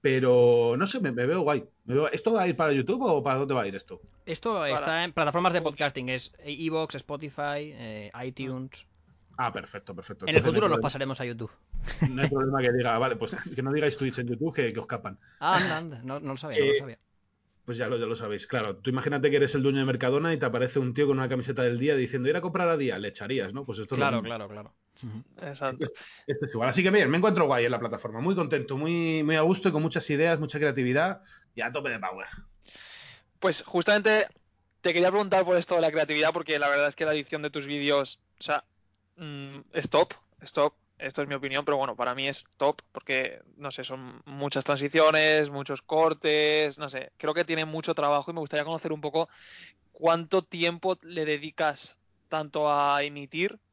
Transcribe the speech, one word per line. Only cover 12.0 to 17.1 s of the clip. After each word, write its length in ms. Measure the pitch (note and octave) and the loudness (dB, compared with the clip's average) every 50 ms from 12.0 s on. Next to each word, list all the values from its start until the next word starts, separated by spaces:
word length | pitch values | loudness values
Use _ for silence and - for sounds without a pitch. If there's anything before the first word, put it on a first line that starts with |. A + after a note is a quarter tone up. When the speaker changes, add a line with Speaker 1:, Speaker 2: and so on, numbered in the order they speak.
| E3 C3 | 0 0
Speaker 1:
No 100 | B2+ B2+ | 2 0
hay 80 | C#3 C#3+ | 0 0
problema 320 | C#3 C3+ C3 C3+ C#3 C3+ | 2 0 0 0 0 2
que 100 | B2+ B2 A#2+ | 2 4 2
diga, 240 | B2 A#2+ A#2+ A2+ A2+ | 2 2 2 2 2
vale, 160 | B2+ C3 A#2 | 2 0 0
pues 160 | G2+ A2+ G#2+ | -2 -4 -6
<laughs> 240 | - - - F3+ E3+ | -8 -10 -10 -8 -8
que 80 | - B2 | -6 -4
no 80 | C3+ C#3 | -2 0
digáis 240 | D3+ D3+ D3 C#3+ | 2 2 0 0
Twitch 220 | - C#3 C3 A#2+ - | 0 -4 -4 -4 -4
en 80 | B2 | -4
YouTube, 260 | A#2+ A#2+ A2 C#3 C3 B2+ | -4 -4 -4 -4 -4 -2
que, 180 | - C3 A2+ | 0 -2 -2
que 80 | G#2+ A2+ | -2 -6
os 60 | - | -8
capan. 320 | - B2 A2+ - G2+ F#2+ _ _ - _ _ | -6 -8 -8 -8 -10 -14 _ _ -20 _ _
Speaker 2:
Ah, 160 | - D#3+ F#3+ | 0 2 2
anda, 200 | F3+ F#3+ F3+ D#3+ | 2 2 0 -2
anda, 240 | D#3 E3+ E3 C#3+ A#2 A#2+ | -4 -6 -8 -12 -12 -10
no, 160 | B2+ C3+ C#3+ | -8 -8 -8
no 140 | D3+ C#3 C3+ | -6 -8 -8
lo 40 | |
sabía, 220 | B2+ D#3 D3+ C#3+ D3+ | -8 -8 -2 0 2
no 60 | C#3 | 4
lo 60 | C#3 C#3+ | 4 4
Speaker 1:
Eh, 40 | |
Speaker 2:
sabía. 220 | C#3 C#3 C3 A2+ _ _ _ | 2 0 -4 -14 _ _ _